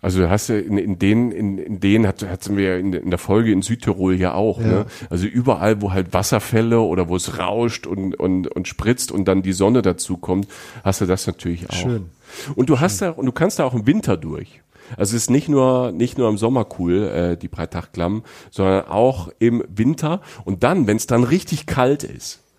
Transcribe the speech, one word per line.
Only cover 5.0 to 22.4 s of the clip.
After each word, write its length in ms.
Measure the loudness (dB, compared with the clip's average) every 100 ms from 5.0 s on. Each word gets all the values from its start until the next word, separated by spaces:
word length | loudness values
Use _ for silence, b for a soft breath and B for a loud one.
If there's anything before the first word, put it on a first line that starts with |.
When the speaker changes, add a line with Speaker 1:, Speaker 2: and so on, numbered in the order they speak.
| -6
Speaker 1:
Also 160 | -4 0
überall, 520 | 0 2 2 2 2
wo 80 | 0
halt 200 | -2 0
Wasserfälle 680 | -2 0 -2 0 0 4 2
oder 280 | 2 0 0
wo 80 | -2
es 220 | -4 -4
rauscht 480 | -4 0 -2 -2 -8
und, 300 | -4 -4 -2
und, 280 | 0 0 -2
und 200 | -6 -8
spritzt 440 | -4 -2 -2 -2
und 160 | -2 2
dann 160 | 2
die 100 | 0
Sonne 300 | 2 4 4
dazu 340 | 2 -2 -4 -6
kommt, 300 | -2 -2 -2 B B B
hast 180 | -2 0
du 40 | 0
das 220 | 0 -2
natürlich 420 | -6 -6 -6 -6
auch. 40 | -4
Speaker 2:
Schön. 300 | -2 -4 -6 _ B B B -2
Speaker 1:
Und 140 | 2
du 80 | 4
hast 180 | 2 0
Speaker 2:
Schön. 120 | -4
Speaker 1:
da, 40 |
und 140 | -2 -4
du 40 |
kannst 280 | 0 0 2
da 60 | 0
auch 100 | 2
im 100 | 2
Winter 320 | 2 2 -2
durch. 440 | -2 -10 -12 -20 _ B B -4
Also 180 | -2 0
es 80 |
ist 60 | 2
nicht 200 | 2 4
nur, 420 | 4 4 4 0
nicht 260 | 0 -2 2
nur 100 | 0
im 80 | 2
Sommer 260 | 2 0 -2 -4
cool, 240 | 0 2
äh, 340 | 0 0 -2 -2
die 100 | -6
Breitachklamm, 760 | -8 -8 -8 -10 -4 -2 -4 -8 B B
sondern 360 | -2 2 2 0
auch 420 | 2 2 2 -8 0
im 260 | 2 2 -4
Winter. 520 | 0 0 2 -2 -4 B B -8
Und 180 | 0
dann, 240 | 2 2 2
wenn's 180 | 0 2
dann 180 | 2
richtig 440 | 4 2 0 -8 -4
kalt 360 | 0 2 2
ist 380 | -4 -12 -16 -16